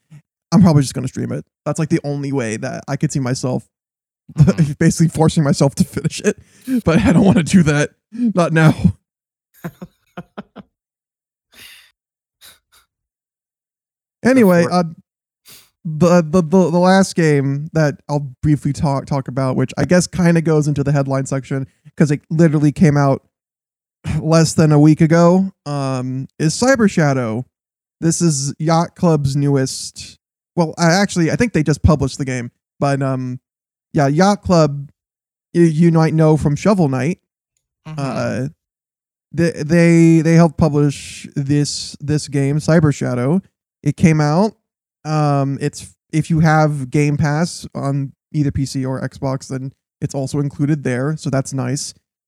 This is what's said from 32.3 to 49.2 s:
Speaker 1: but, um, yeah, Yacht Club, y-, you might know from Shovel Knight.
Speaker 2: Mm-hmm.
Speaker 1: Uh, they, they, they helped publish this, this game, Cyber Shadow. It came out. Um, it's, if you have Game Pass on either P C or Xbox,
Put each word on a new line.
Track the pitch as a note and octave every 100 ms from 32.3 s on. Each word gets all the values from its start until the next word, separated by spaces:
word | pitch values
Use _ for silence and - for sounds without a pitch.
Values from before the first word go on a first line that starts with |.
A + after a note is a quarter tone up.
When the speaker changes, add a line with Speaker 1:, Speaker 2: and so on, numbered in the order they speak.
| B2+ A#2+ _ _ -
Speaker 1:
but, | C#3+ C#3
um, | C3+ C3 B2+ B2+ _ _ _ _ _
yeah, | - C#3
Yacht | D3+ F#3+ G3+
Club, | - E3+ D3+ C#3+ C#3+ _ _ _ _ _ _
y-, | F3
you | E3+ D#3 E3+
might | E3 D#3+
know | D#3+ D#3 D#3
from | - D3
Shovel | F#3 G3+ D3+
Knight. | B2+ C3 - _ _ _ _ _ _ -
Speaker 2:
Mm-hmm. | D3+
Speaker 1:
Uh, | C3+ B2+ A#2+ G#2+ C3+ - _ _ _ _ _ _ _
they, | - E3+
they, | - D3+ E3+ E3+ E3+ E3 E3
they | D#3
helped | E3 E3+ -
publish | D#3+ C#3+ D3 C#3 - - - -
this, | C#3 D3 C#3+ - - -
this | C#3+ D3+ -
game, | C#3 C#3 D3+
Cyber | - E3 D3+
Shadow. | C#3 C3 B2 B2+ F#3 - _ _ _
It | D3 -
came | F3+ D#3
out. | D3 D#3 G#3+ - _ _ _ _
Um, | D3+ D#3 D3 C#3+ C#3 C3+
it's, | C#3+ - - _ _
if | D#3+ -
you | D#3+
have | E3 D#3 D#3 D3 C3
Game | D3+ D3 D3
Pass | D3+ D3 F3 - -
on | - C#3 C#3 C3+ _ _
either | D#3 C#3+
P | C#3+
C | C3 C#3 C3
or | C3
Xbox, | C3+ -